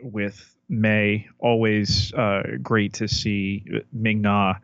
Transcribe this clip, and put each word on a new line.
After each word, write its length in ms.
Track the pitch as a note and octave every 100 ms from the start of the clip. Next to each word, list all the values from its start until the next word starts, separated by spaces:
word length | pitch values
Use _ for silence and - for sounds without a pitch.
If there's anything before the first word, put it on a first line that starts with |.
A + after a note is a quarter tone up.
with 540 | C3 G#2 G2+ - - _ _
May, 600 | A#2 G#2+ G#2+ G#2 G#2+ G#2+ _
always, 760 | A#2+ A#2 A2+ G#2+ G2+ G2+ -
uh, 280 | - G#2+ G2 - A#2
great 320 | B2+ A2+ G2+
to 140 | G#2 G#2+
see 560 | - A2 G2+ G2 G2 G2 - -
Ming-Na, 600 | - A2 G#2+ G#2 G2+ G2 F#2